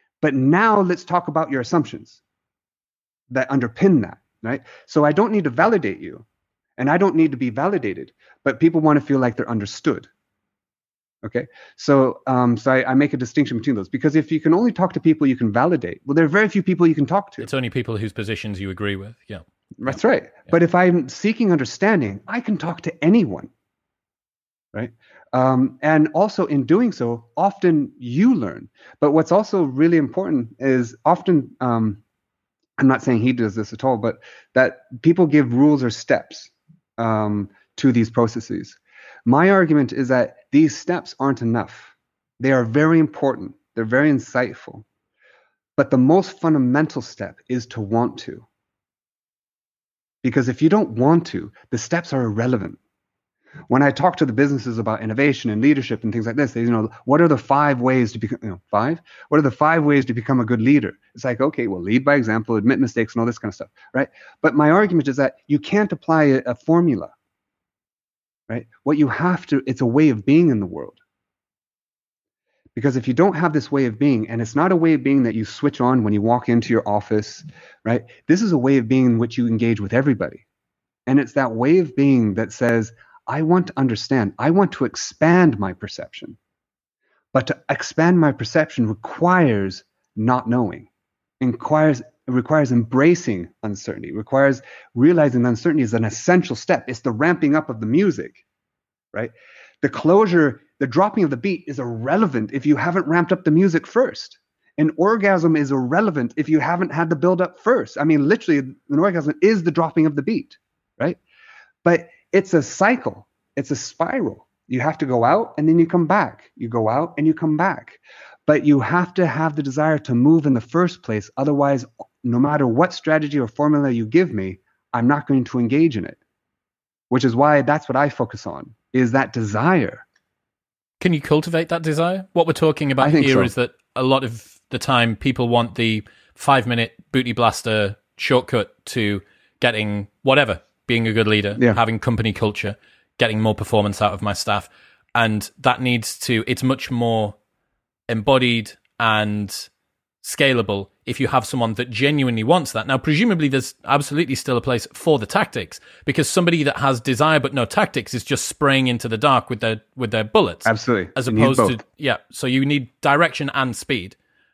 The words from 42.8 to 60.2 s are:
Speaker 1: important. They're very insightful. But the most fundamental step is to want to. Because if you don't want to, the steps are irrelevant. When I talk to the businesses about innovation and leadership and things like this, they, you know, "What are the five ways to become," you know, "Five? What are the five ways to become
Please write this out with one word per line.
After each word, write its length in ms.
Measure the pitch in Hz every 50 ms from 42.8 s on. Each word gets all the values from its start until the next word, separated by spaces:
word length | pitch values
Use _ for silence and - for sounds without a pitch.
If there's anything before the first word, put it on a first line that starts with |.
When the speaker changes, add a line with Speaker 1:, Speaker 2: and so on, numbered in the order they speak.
| 156 160 165 160
Speaker 1:
important. 540 | 156 147 - - 143 135 120 - 92 90 - _ _ _ _
They're 100 | 117 113
very 260 | 110 123 135 147 156
insightful. 720 | 139 127 - - - 123 127 98 - - - - - 107 - _ _ _ _ _ _ _ _ _ _ _ _ _ _ _ _ _ _
But 140 | - 131 -
the 60 | 139
most 440 | 127 127 139 170 190 190 - - -
fundamental 600 | 175 165 156 139 127 123 127 147 160 151 - 143
step 360 | 117 - - - 101 90 - _ _
is 200 | - 127 123 113
to 140 | - - 113
want 360 | 104 98 113 117 120 - - -
to. 260 | - - - - - _ _ _ _ _ _ _ _ _ _ _ _ _ _ _ _ _ _ _ _ _ _ _ _ _ _ _ _ _ _ _ _ _ _ _ -
Because 260 | 127 110 139 120 127
if 120 | 120 -
you 60 | 156
don't 240 | 160 196 220 185 131
want 360 | 113 117 123 147 170 170 170
to, 240 | - - 87 80 - - _ _ _
the 60 | 131
steps 340 | 117 - - 170 175 170 -
are 120 | 143 131 120
irrelevant. 560 | 110 101 113 113 127 127 104 90 - - - _ _ _ _ _ _ _ _ _ _ _ _ _ _ - - -
When 140 | - 123 131
I 100 | 143 139
talk 260 | - - 165 180 -
to 80 | - 156
the 80 | 131 110
businesses 440 | 127 143 143 143 123 110 127 113
about 240 | 113 104 110 110 -
innovation 480 | 110 110 107 131 143 147 131 - - 113
and 120 | 104 107
leadership 420 | 120 147 147 135 120 - 117 - -
and 100 | 107 104
things 140 | 117 107
like 80 | 117 113
this, 160 | 143 143 120
they, 100 | - 117
you 80 | 117 117
know, 200 | 117 110 107 - - - -
"What 160 | 127 139 156
are 60 | 170
the 100 | 160 143
five 420 | 113 - - 135 143 147 147 135 120
ways 300 | 120 131 131 131 120 104
to 80 | - 113
become," 200 | 113 113 - - -
you 60 | 104
know, 120 | 92 92 _ _
"Five? 320 | 104 104 113 143 170 - _ _ - - - -
What 100 | 147 156
are 20 |
the 80 | 147 131
five 340 | 110 - 151 156 165 165 147
ways 220 | 147 147 139 127
to 80 | - 113
become 260 | 120